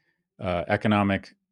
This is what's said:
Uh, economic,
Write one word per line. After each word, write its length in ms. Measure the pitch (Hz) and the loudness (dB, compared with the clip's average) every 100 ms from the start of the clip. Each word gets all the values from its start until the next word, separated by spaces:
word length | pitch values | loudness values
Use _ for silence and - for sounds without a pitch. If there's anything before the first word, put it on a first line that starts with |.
| _ _ _ - | _ _ _ -10
Uh, 260 | 92 87 - | -4 -4 0
economic, 680 | 104 113 104 98 95 - _ _ | 0 2 2 2 0 -4 _ _